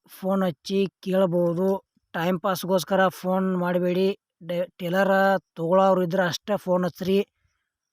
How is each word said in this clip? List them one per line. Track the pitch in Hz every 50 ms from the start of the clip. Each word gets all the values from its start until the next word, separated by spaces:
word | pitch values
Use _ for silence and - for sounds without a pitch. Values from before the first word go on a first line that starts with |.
| _ _
ಫೋನ್ | - - 190 190 196 190
ಹಚ್ಚಿ | 190 185 151 _ - - 196 196 196 185 _ _
ಕೇಳ್ಬೋದು. | - 190 180 190 196 175 170 175 175 170 170 170 190 190 196 190 _ _ _ _ _ _ -
ಟೈಮ್ | 175 165 180 190 165
ಪಾಸ್ಗೋಸ್ಕರ | - 202 185 - - 170 190 180 151 - 196 185 190 180
ಫೋನ್ | - - - 185 185 190 190 190 185
ಮಾಡಬೇಡಿ, | 180 175 175 180 180 180 180 180 180 190 190 202 - _ _ _ _
ಡೈ-, | 170 165 175 175 185 - _
ಟೇಲರ | - 180 170 175 190 196 196 196 190 196 196 190 180 _ _ _
ತೊಗೊಳೋರು | - 165 165 185 190 190 196 190 185
ಇದ್ರೆ | 180 165 170 196
ಅಷ್ಟೇ | 180 170 - - - - 208
ಫೋನ್ | 185 - 180 180 180 180
ಹಚ್ಚ್ರಿ | 170 - - 185 180 190 196 208 _ _ _ _ _ _ _ _ _ _ _ _ _